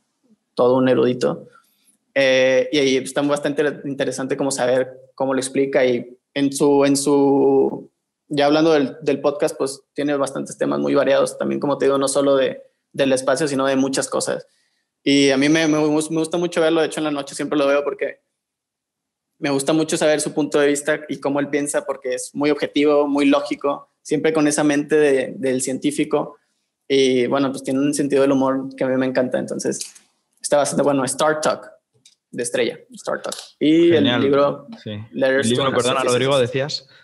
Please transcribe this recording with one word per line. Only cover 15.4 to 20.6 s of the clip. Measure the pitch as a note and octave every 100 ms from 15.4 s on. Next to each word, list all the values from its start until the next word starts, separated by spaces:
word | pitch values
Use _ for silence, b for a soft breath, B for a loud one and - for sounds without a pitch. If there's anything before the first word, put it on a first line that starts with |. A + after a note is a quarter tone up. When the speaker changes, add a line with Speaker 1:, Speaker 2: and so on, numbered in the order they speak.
| D3
Speaker 1:
me, | D#3+ D#3+
me | D3+
gus-, | D3+ D3+ D#3
me | D#3+
gusta | D#3+ F3
mucho | F3 F3
verlo. | D#3+ E3
De | D#3
hecho, | -
en |
la | D#3
noche | C#3+ C#3
siempre | - C#3+ D3
lo | C#3
veo | C#3+
porque | C#3+ C3+ C#3 - _ _ _ _ _ _ _ _ _ _ _ _
me | D3
gusta | C#3 C#3
mucho | D#3 D#3 -
saber | D#3 D3+
su | D#3+
punto | D#3 D3
de | D3